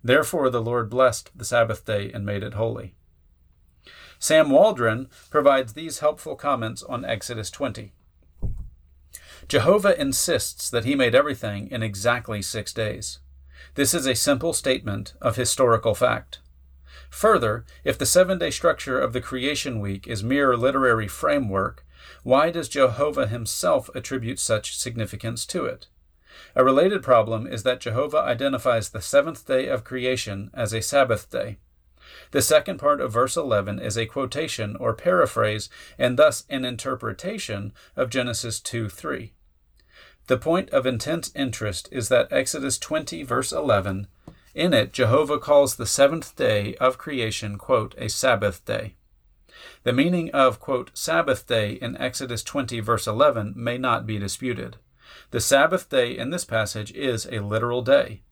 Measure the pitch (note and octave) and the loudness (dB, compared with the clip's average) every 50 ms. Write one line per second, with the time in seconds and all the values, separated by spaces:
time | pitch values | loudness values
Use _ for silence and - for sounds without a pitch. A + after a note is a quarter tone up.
0 | - A#2 B2+ D3 - - - E3 C#3 C3 A#2+ A#2+ A2 A2+ A#2+ A#2+ A#2 G#2 A#2+ B2+ | 2 4 4 4 4 2 -2 0 0 2 0 0 -2 0 -2 -2 -2 -2 2 4
1 | C3 B2+ A2+ - - - _ - A2+ - B2 A#2+ A#2 A2+ G#2+ - - - A2 G2+ | 4 4 4 0 -10 -14 _ -14 -8 -2 2 2 2 2 0 -8 -4 -4 -4 -4
2 | G2+ G2 - G2+ G2+ G2+ G2+ G2 G2 - - G2+ A2+ A2+ A2+ A2+ - F2+ _ _ | -4 -6 -8 -8 -6 -4 -4 -4 -6 -6 -4 -2 -2 -2 -4 -6 -12 -16 _ _
3 | _ _ _ _ _ _ _ _ _ _ _ _ _ _ _ _ _ - - - | _ _ _ _ _ _ _ _ _ _ _ _ _ _ _ _ _ -20 -20 -20
4 | - - - _ - - D#3 D#3+ D#3 D3 C3+ D3 F#3+ A3 G#3 - A#2+ A2+ A2 A#2 | -20 -20 -16 _ 0 4 6 6 6 8 8 8 8 8 6 4 2 0 0 0
5 | C3 - _ - - _ - D3+ C3 C#3 C#3 C3+ C3 A#2 G#2+ D3+ D#3+ D#3+ - - | -6 -12 _ -20 -20 _ 0 4 6 6 6 6 2 -2 -8 -12 -12 -10 -10 -2
6 | D3+ D3+ D3+ - - D#3 D3 - - C#3+ C#3 B2 A2+ A2 G2+ - - - C3 B2 | -2 -2 -2 -2 -8 -12 -12 -6 -2 -2 -2 -2 -2 -6 -8 -10 -10 -8 -8 -8
7 | C3 B2 A#2 G2+ - - B2 A2 G#2+ - - - D3 B2 G#2 - A2 G2 _ _ | -4 -4 -6 -6 -6 -10 -8 -8 -8 -10 -8 -6 -6 -6 -6 -8 -14 -16 _ _
8 | _ _ _ _ _ _ _ - - - - - - - - _ _ _ _ _ | _ _ _ _ _ _ _ -6 -4 -4 -4 -6 -10 -14 -14 _ _ _ _ _
9 | _ _ - - - - - - - - - C3 G#2+ D#3 G3 G#3 F#3+ G3+ F3 - | _ _ -20 -20 -20 -20 -20 -20 -10 -2 0 2 4 4 4 4 4 2 2 2
10 | C#3+ C#3 C3 - - - E3 A#2+ - - - - - - - A#2+ G#2+ B2+ C#3+ C#3 | 0 -2 -2 -2 0 0 0 0 -2 -4 -8 -8 -10 -4 -4 -2 0 0 0 2
11 | C3 A#2+ A#2 C3 C#3+ D3 B2+ - - G#2+ G2+ G2+ G#2 - C3+ A#2 A2+ A2 G2+ G2 | 2 4 4 4 2 2 -2 -6 -6 -8 -6 -8 -10 -8 -6 -6 -6 -6 -6 -2
12 | G2 A#2 A#2+ B2 A#2 - A2 G#2 F#2+ - - A2 G#2 - - - F2+ - - - | 0 0 0 0 -2 -6 -6 -6 -6 -6 -6 -6 -8 -8 -6 -4 -4 -4 -4 -6
13 | - - - - - - - - - - - - - - - - C#3+ C#3 - E3+ | -10 -12 -12 -14 -18 -20 -20 -20 -20 -20 -20 -20 -20 -12 -2 0 0 2 2 0
14 | C3+ C3 B2 - - G2 F#2+ A2 D3+ E3+ D#3+ - - C3+ C3 - G#2 G#2+ G2+ G#2 | 0 0 0 0 2 2 0 2 0 -2 -2 -2 0 0 -2 0 -2 -6 -6 -6
15 | A2 - - - - A#2+ A2 B2 B2 - - - C3+ A#2+ A#2 A2 - A#2 G#2 - | -8 -10 -14 -4 -4 -2 -2 0 -2 -2 2 2 4 4 4 4 2 0 0 2
16 | B2 A#2+ A2+ A2 - _ - - _ - _ _ - - - - - - - - | 2 0 0 -2 -6 _ -20 -20 _ -20 _ _ -20 -20 -20 -20 -20 -20 -20 -20
17 | - - - - - G#3+ A3 D#3+ A#2+ A2 G#2+ A#2 - - - - - D3+ - - | -20 -18 -8 2 4 4 4 4 4 0 -2 -2 -8 -14 -20 -6 -4 -4 -2 0
18 | C3+ B2 - F3 F#3 F3+ F#3+ F3 E3+ D#3+ - - - E3+ D#3 - - C#3+ B2+ C3 | 0 2 6 4 4 4 2 -2 -2 -4 -4 0 2 2 2 2 -4 -4 -2 -2
19 | C3+ C3 A#2 B2 - - C3+ B2+ B2 C#3+ D3 C#3 - C#3+ A#2+ A2 G2+ G2 G2 G2 | -2 -2 -2 -6 -8 -6 -8 -4 -2 -2 -2 -2 -4 -6 -6 -6 -4 -6 -6 -8
20 | - - A#2 G2+ G2 A#2 C3 C#3+ C#3+ C3 B2 A#2 A#2 C3 C3+ C3+ C3+ B2+ A#2+ A2+ | -8 -8 -8 -6 -2 0 2 4 4 4 4 4 2 2 2 4 4 4 4 2
21 | G#2+ G2 - - - D3+ D3 C#3+ C3 G#2 F#2+ G2 F#2+ A2+ - - - _ _ - | 0 -4 -8 -4 0 0 2 2 0 0 0 0 -2 -2 -4 -8 -20 _ _ -20
22 | - - - - - B2 B2+ C3+ D3+ E3+ E3+ E3+ D#3 - - C#3+ C3+ B2+ A#2 B2 | -20 -20 -20 -14 0 2 4 4 4 2 0 -4 -8 -6 2 4 4 4 4 2
23 | C#3+ D3+ C#3+ C#3+ C3 G#2+ G#2+ A#2+ A#2 - - - - F3+ D#3+ C3 - - - C3 | -2 0 0 0 -2 -2 -2 -6 -6 -6 -6 -2 0 2 2 2 0 -2 -10 -10
24 | - - C#3 C3 A2+ A2+ C3+ - - - A#2 G#2+ - - - - - B2 A#2 A#2 | -8 -6 -6 -4 -4 -6 -6 -4 -2 0 0 -2 -2 -6 -8 -6 -6 -6 -4 -6
25 | A2 G2 - G#2 - A2+ A#2+ A#2 - - - F3+ C#3+ A#2 - - - _ _ _ | -6 -6 -6 -8 -8 -8 -6 -6 -8 -6 -4 -4 -4 -4 -6 -10 -14 _ _ _
26 | _ _ _ _ _ _ - - - - _ - C3 C3 C3+ C3+ E3 F#3+ G#3 G3 | _ _ _ _ _ _ -20 -20 -20 -4 _ 4 6 6 6 6 4 4 2 0
27 | - - B2+ A#2 A2 A2+ A2+ A2 A#2 C#3 C3 A2+ G2+ C3 B2 - - A#2+ A2 A#2+ | 2 6 6 6 6 4 0 -4 -4 -6 -8 -2 0 0 -2 0 -4 -4 -2 -2
28 | C#3+ D3+ D3+ D3+ D3 - B2 A2+ C#3 C#3 C3+ A#2+ - C3 A#2+ A2+ G#2 - - G#2+ | -2 0 0 0 2 2 0 0 0 -2 -2 0 0 2 2 2 0 -4 -10 -10
29 | - - - C#3+ C#3+ E3 D#3+ - - - C#3 C3 C3+ - C#3 A#2+ A#2 - C3 B2+ | -8 2 2 4 2 2 -4 -10 -6 -2 0 0 0 0 -4 -4 -4 -6 -8 -4
30 | B2 B2+ B2+ B2+ - G#2+ G2+ G2 G2+ - - - A#2 G2+ A2 A2+ A2 - - C#3 | -2 -2 -2 -2 -4 -6 -8 -8 -10 -12 -6 -6 -4 -2 -2 -4 -4 0 2 2
31 | C3+ B2 A2+ G2 - _ - - G2+ A2+ G#2 - _ _ _ _ _ _ _ _ | 4 4 2 -2 -2 _ -6 -6 -6 -6 -8 -14 _ _ _ _ _ _ _ _
32 | _ - - - - _ - C#3+ B2+ - D#3 D3+ - - - - C#3+ D3 D3 C#3+ | _ -20 -20 -20 -20 _ 0 0 2 4 4 4 4 2 -8 -2 2 2 2 2
33 | C3+ B2+ G#2+ A#2 B2+ C3 - E3+ D#3+ C3+ A2+ G2+ G2 G#2 G2+ F#2+ - A#2 G2 A2+ | 0 -2 2 0 0 2 0 -4 -2 2 0 0 0 0 -6 -6 -4 -4 -2 -2
34 | A2+ G#2+ - C#3 C3+ B2+ - C#3+ E3 D#3 - - A2 G#2 G#2+ - - A#2+ A2+ - | -4 -4 -4 -6 -6 -4 -4 -6 -4 -4 -4 -6 -6 -6 -6 -4 -2 -2 -2 0
35 | - F3+ F#3 F3+ D3+ B2+ - A#2 A2 G#2+ G#2+ G#2+ - - - - - - - - | 0 2 4 4 4 2 2 0 0 2 0 -2 -6 -10 -14 -20 -20 -20 -4 0
36 | - B2 B2 B2+ D3+ D#3 - - - _ C#3 C3+ C3 B2 B2 G#2+ - C3+ C3 A#2 | 0 0 6 6 6 6 6 0 -8 _ -6 -6 -4 -6 -6 -6 -6 -6 -6 -4
37 | - A2+ G2+ - - F3+ A#3 G#3 - - A2 G2+ G2+ G#2+ - - - _ _ - | -6 -8 -8 -6 -8 -8 -8 -8 -8 -8 -6 -6 -8 -10 -12 -14 -20 _ _ -4
38 | C3 A#2+ A#2+ C3+ B2 B2 A#2 - - A#2 A2 - _ - - A#2 A2+ G2+ - - | -4 -2 0 -2 -2 -2 -4 -4 -4 -6 -6 -6 _ -6 -6 -4 -6 -6 -8 -10
39 | - D#3+ C#3 - A2+ A2 _ _ _ _ _ _ _ _ _ _ _ _ _ - | -8 -8 -8 -8 -10 -14 _ _ _ _ _ _ _ _ _ _ _ _ _ -20
40 | - - _ _ _ - B2+ B2 - D#3 E3 F#3 - - - C#3 B2 C3 B2 A2 | -20 -20 _ _ _ -2 -2 0 2 0 0 0 0 0 0 0 0 0 -2 -2
41 | - C#3+ D#3+ E3+ - - _ - C#3 C3 G#2+ - A2 G#2 F#2 - - - - B2+ | -4 -4 -4 -4 -6 -8 _ -6 -6 -6 -4 -4 -6 -6 -6 -6 -10 -8 -8 -8
42 | A2+ - C3 A#2+ A#2 - C#3 C#3 C3 - - D#3 C3+ C#3 C3 - - - D#3+ D#3 | -2 2 4 2 4 4 0 0 0 0 -4 -4 -4 -4 -4 -4 -6 -4 -4 -4
43 | D#3+ - E3 E3 D3 B2+ A#2+ B2+ C#3 - - D#3+ D#3 C#3 A2 G2+ F#2+ G2+ F#2+ G2 | -4 -4 -10 -12 -6 -4 -2 -2 -2 -2 -4 -4 2 2 2 2 2 -2 -4 -6
44 | G2+ - _ _ _ - - _ _ _ _ D#3 D#3 F3+ D3+ A#2 G#2+ - - - | -8 -10 _ _ _ -20 -20 _ _ _ _ -2 0 2 4 2 2 0 0 0
45 | B2 A2 A#2+ D3 D#3 C#3 D3 D3 - - D3 C#3+ C#3+ B2+ - - A#2+ - - - | 2 4 4 4 4 2 0 -4 2 6 6 6 6 6 2 -4 -4 -4 4 4
46 | C#3 C#3 D#3+ E3 - - - - C#3+ A#2 G#2+ G#2 G2+ G#2+ - - B2+ C3 C3 - | 6 4 4 0 -8 -10 -6 -2 0 2 2 2 0 -2 -4 2 2 2 2 0
47 | - D#3 D3 B2+ A2+ G#2+ G#2 - - G#2 G2+ G2+ - - C3 A#2 G#2+ G2 - - | -8 -6 -4 -2 -2 -2 -4 -4 -6 -8 -10 -10 -2 2 2 2 2 -2 -8 -8
48 | A#2+ A2 - - - C3 A#2+ G#2 G#2 G2+ - - _ - A2 A2 A2 A2 - _ | -8 -6 -4 0 2 2 2 2 2 -2 -2 -4 _ -6 -6 -6 -6 -8 -14 _
49 | _ _ _ _ _ _ _ _ _ _ - - - - - _ _ A#2+ A#2+ B2+ | _ _ _ _ _ _ _ _ _ _ -20 -20 -20 -20 -20 _ _ 0 2 2
50 | C#3+ E3+ F3+ F3 E3 - - C#3 C3+ B2+ A2+ - - - C3+ B2 B2 - _ - | 2 2 2 0 -2 -2 2 4 4 4 4 0 -6 -4 -4 -4 -4 -6 _ -8
51 | - - D#3+ E3 E3+ D3 B2+ A#2 - - A#2+ A2+ G#2+ G#2 G#2+ - B2+ A#2+ B2+ C3 | -6 -2 0 0 2 2 0 -2 -2 -2 0 0 0 0 -4 -6 -8 -10 -8 -6
52 | C3 C3 B2 - C#3 B2+ A#2+ A2 - - - C#3+ C3 A2 B2 A#2 G#2 A2 A#2 G2 | -6 -6 -6 -6 -8 -6 -8 -8 -8 -6 -6 -6 -4 -4 -6 -6 -2 0 -2 0
53 | - - G#2+ A#2 C#3+ D3+ C3 A2+ G2+ G2+ - - A#2 A#2 A#2+ B2+ C3 B2+ A#2 A2+ | 0 -4 2 4 4 4 4 2 -4 -6 -8 -6 -6 -6 -4 -4 -2 -2 -2 -2
54 | A2+ G#2+ A2 G#2 G2+ G2 - - B2+ B2+ A#2+ - - F#2 - - _ _ _ _ | -2 -4 -6 -6 -6 -6 -8 -6 -6 -6 -6 -6 -8 -12 -12 -18 _ _ _ _
55 | _ - - - - _ - A2+ - - C#3 C3+ C#3+ E3 F3 F3+ - _ - C3 | _ -20 -20 -20 -18 _ -4 -4 2 4 6 6 6 4 2 0 -4 _ 0 2
56 | B2 A#2+ B2+ C3 A#2+ C3 E3+ F3 - - A2+ A2 G#2+ G#2 - A2 G#2+ - - - | 2 2 -2 -6 -6 -6 -6 -6 -6 -4 -2 -2 -2 -2 -4 -8 -10 -10 -10 -6
57 | C#3+ C3 A#2+ A2 - - - A2 G2+ G2+ G#2 A2 A#2 A#2+ A#2+ B2 A#2+ B2 C3+ C#3 | -4 -2 -2 -4 -6 -6 -8 -6 -4 -2 -2 -2 -2 0 -2 -2 2 4 4 4
58 | - - A2 - _ _ | 4 0 -6 -16 _ _